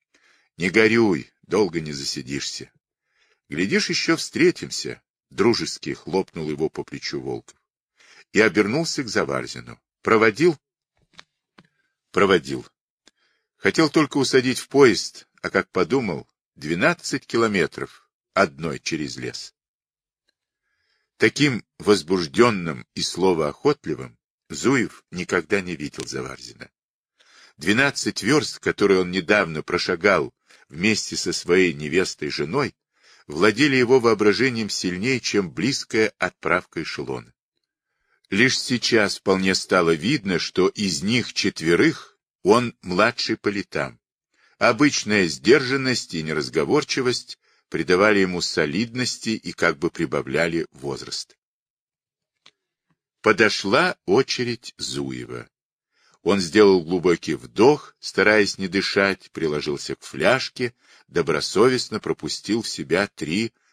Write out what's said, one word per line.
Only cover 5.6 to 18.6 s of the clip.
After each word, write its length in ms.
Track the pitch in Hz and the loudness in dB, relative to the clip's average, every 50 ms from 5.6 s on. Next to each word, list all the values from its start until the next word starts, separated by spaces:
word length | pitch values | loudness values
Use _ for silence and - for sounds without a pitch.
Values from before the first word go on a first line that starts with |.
| 82 - - - - 76 64 | -2 -8 -8 -10 -10 -10 -10
хлопнул 560 | - - 76 82 95 92 _ - 85 78 78 | -10 -8 -4 -2 -2 -2 _ -8 -10 -8 -8
его 200 | 76 71 78 76 | -4 -4 -4 -4
по 140 | - - - | -4 -8 -12
плечу 360 | - - 69 - - - 69 | -12 -12 -12 -10 -10 -10 -8
Волков. 400 | 64 67 60 57 _ _ _ _ _ _ _ _ _ _ _ _ _ _ - - _ _ | -8 -8 -10 -10 _ _ _ _ _ _ _ _ _ _ _ _ _ _ -20 -20 _ _
И 80 | - 95 | 2 4
обернулся 640 | 110 107 82 104 101 101 123 156 170 - - 156 131 | 4 4 4 2 2 2 0 -2 -2 -4 -6 -6 -6
к 40 | |
Заварзину. 720 | 104 92 104 80 67 69 64 60 60 - 62 58 60 57 _ _ _ _ _ | -4 -2 -2 -2 0 -2 -6 -6 -8 -12 -16 -16 -18 -20 _ _ _ _ _
«Проводил?» 560 | - - 113 107 110 113 98 104 165 180 151 _ _ _ _ _ _ _ _ _ _ _ _ - _ _ _ _ _ _ _ - _ _ _ _ _ _ _ _ _ _ | 0 2 4 6 6 4 4 4 2 2 2 _ _ _ _ _ _ _ _ _ _ _ _ -20 _ _ _ _ _ _ _ -20 _ _ _ _ _ _ _ _ _ _
«Проводил. 560 | - 92 101 95 95 85 65 67 67 64 - - _ _ _ _ _ _ _ _ _ _ _ _ _ _ _ _ _ | 0 2 4 4 4 2 2 -2 -10 -10 -10 -14 _ _ _ _ _ _ _ _ _ _ _ _ _ _ _ _ _
Хотел 320 | _ - 98 - 160 160 147 | _ -2 0 2 2 0 2
только 280 | - 165 151 - - | 2 2 0 2 0
усадить 420 | 143 127 - - 131 120 131 120 - | -2 0 4 2 2 2 2 -4 -4
в 80 | - | -6
поезд, 600 | - - 139 139 117 90 - - - - - - _ _ _ | 0 6 6 8 8 6 2 -4 -10 -14 -18 -20 _ _ _
а 80 | - 92 | -8 -2
как 200 | - 95 - _ | -2 -2 -2 _
подумал, 580 | - 92 87 80 120 139 120 95 78 64 - _ _ _ _ _ _ | 0 -2 0 2 0 -2 -2 -2 -6 -8 -10 _ _ _ _ _ _
двенадцать 720 | - 71 76 85 87 127 165 170 - - - 160 131 - | -12 -6 -6 -2 0 0 0 0 -2 -6 -8 -8 -8 -8
километров 840 | - - 117 117 110 101 92 76 - - - 67 - - - _ _ _ _ _ _ - | -4 0 0 0 2 2 0 -2 -2 -4 -10 -12 -12 -14 -20 _ _ _ _ _ _ 0
одной 460 | 95 98 78 69 69 | 0 0 0 -2 -8